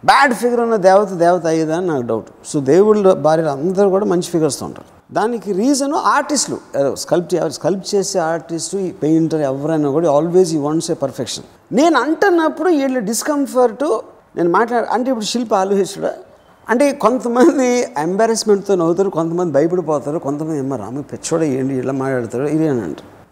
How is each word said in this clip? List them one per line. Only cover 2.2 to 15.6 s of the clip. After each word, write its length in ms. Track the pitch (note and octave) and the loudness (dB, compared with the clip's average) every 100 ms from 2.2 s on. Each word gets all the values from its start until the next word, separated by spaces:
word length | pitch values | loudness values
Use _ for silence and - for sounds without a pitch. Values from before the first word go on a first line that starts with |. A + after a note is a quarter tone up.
| - - - D#3 | -4 -18 -6 -4
So 80 | |
దేవుళ్ళ 500 | C3 D#3+ G#3+ G#3+ F#3+ | 4 6 6 6 4
భార్యలు 360 | - D3 D#3+ D#3+ | 4 2 0 0
అందరూ 400 | C#3 D#3+ F#3+ G3+ | -2 -4 2 2
కూడా 160 | F#3+ G#3 | 2 0
మంచి 160 | F3 | -2
ఫిగర్స్తో 440 | F3 E3+ D#3 - E2+ | -2 -2 -2 -2 -10
ఉంటారు. 480 | - - - _ | -12 -20 -20 _
దానికి 400 | D3+ G#3+ A#3+ F#3 | -4 -2 -4 -4
రీజన్ 400 | F#3 A#3+ C#4 C#4 | -2 0 0 0
ఆర్టిస్టులు, 640 | D4+ G3 B3 D4 C#4 - B2 - - | -2 0 0 0 -2 -4 -6 -8 -2
ఏదో 160 | C#3 G2 | -2 -2
స్కల్ప్ట్, 400 | - D#3 E3+ F3+ | -2 -2 0 -2
ఎవరు 140 | D#3 | -2
స్కల్ప్ట్ 460 | C#3 D3+ F#3+ F3+ G#3 | -4 -4 -4 -2 -2
చేసే 240 | F#3 F#3+ | -2 -2
ఆర్టిస్ట్, 560 | D#3+ E3 E3 E3 D#3 G3 | -2 -4 -6 -8 -6 -6
ఈ 160 | F#3 | -6
పెయింటర్ 500 | - D3+ D#3+ D#3+ D#3 | -4 2 2 2 0
ఎవరైనా 480 | C#3+ C3+ D3 D#3+ D3 | -2 -2 -2 0 0
కూడా 300 | C#3 E3+ C#3 | 2 2 2
always 260 | E3+ F3 F#3 | 4 2 2
he 120 | D#3+ | 0
wants 280 | C#3+ D#3+ D#3+ | -2 -2 -2
a 80 | |
perfection. 480 | E3 C#3 A#2+ A#2+ - - _ _ | -4 -4 -6 -10 -10 -14 _ _
నేను 280 | F#3 E4 D4 | 2 4 2
అంటున్నప్పుడు 720 | B3 D#4+ G4+ F4 D#4+ D4 D#4+ | 0 2 2 4 0 0 0
వీళ్ళ 300 | D#4 C4+ B3+ | 2 0 -2
డిస్కంఫర్ట్, 1000 | G3 A3+ - D4 C4 A#3 B3 G#3 D4 C#4 - - _ - | -2 -4 -2 -2 -2 2 2 2 -2 -2 -4 -20 _ -2
నేను 140 | F3 | 2
మాట్లాడ-, 380 | F3 A3+ A#3+ - | 2 2 0 -2
అంటే 180 | - B3+ | -2 -2
ఇప్పుడు 160 | B3 G3+ | -2 -2
శిల్పి 300 | A#3 A#3 | -4 -2
ఆలోచించడా? 580 | G#3+ | 0